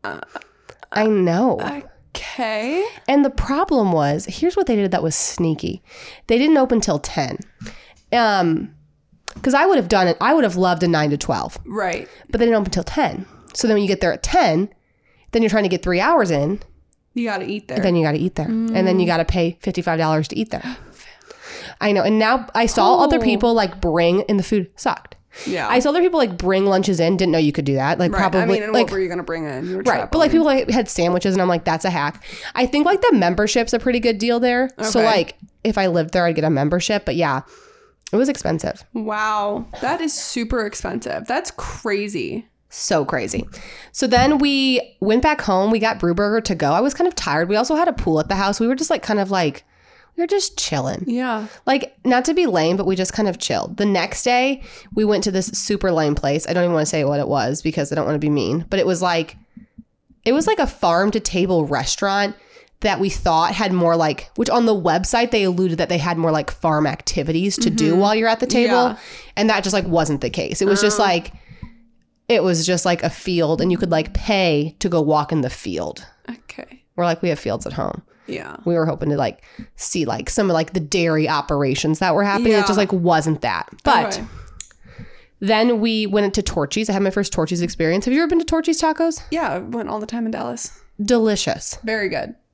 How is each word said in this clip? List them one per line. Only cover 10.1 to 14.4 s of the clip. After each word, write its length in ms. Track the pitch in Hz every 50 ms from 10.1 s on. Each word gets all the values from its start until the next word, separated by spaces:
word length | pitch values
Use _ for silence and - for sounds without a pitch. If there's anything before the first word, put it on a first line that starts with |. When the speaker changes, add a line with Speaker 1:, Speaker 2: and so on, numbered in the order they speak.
| 165 -
Speaker 2:
I 140 | - 233 294
would 100 | 330 262
have 120 | 208 175
loved 280 | 180 185 180 180 160 180
a 40 | 175
nine 220 | 170 156 151 151
to 60 | 143 143
twelve. 400 | - - 127 98 64 - - - -
Speaker 1:
Right. 420 | - - 214 202 180 170 - - - - - - _
Speaker 2:
But 100 | - 226
they 60 | 233
didn't 140 | 233 226 220
open 120 | 208 190
till 120 | - 190 -
ten. 420 | - - - 285 180 156 - 190 - - - - - -
So 140 | - - 226
then 80 | 220
when 80 | 208 202
you 40 | 196
get 140 | 196 -
there 120 | - 175 -
at 100 | - -
ten, 460 | - - 359